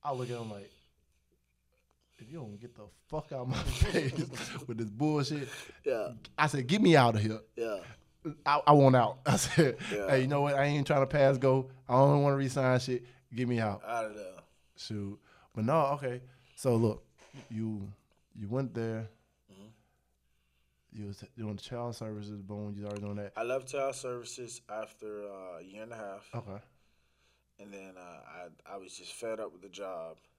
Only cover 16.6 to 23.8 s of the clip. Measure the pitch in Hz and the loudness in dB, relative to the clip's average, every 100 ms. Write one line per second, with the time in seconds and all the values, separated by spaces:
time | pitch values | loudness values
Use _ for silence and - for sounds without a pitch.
16.6 | 131 113 113 - - _ - 143 - 110 | 0 2 2 0 -10 _ -20 -20 -10 -6
17.6 | 110 107 98 101 _ _ _ - 101 123 | -6 -6 -10 -16 _ _ _ -14 -8 -6
18.6 | 135 113 113 110 110 _ _ _ _ 95 | -6 -6 -6 -6 -10 _ _ _ _ -20
19.6 | 104 117 _ _ _ _ _ _ _ _ | -20 _ _ _ _ _ _ _ _ _
20.6 | _ _ _ 107 104 101 - - 110 101 | _ _ _ -14 -12 -14 -16 -10 -8 -8
21.6 | - 123 120 113 110 107 104 104 95 104 | -10 -8 -8 -8 -10 -10 -10 -12 -10 -10
22.6 | 104 101 104 104 104 101 101 110 117 131 | -8 -8 -8 -8 -6 -8 -8 -6 -2 -4
23.6 | 127 143 | -4 -4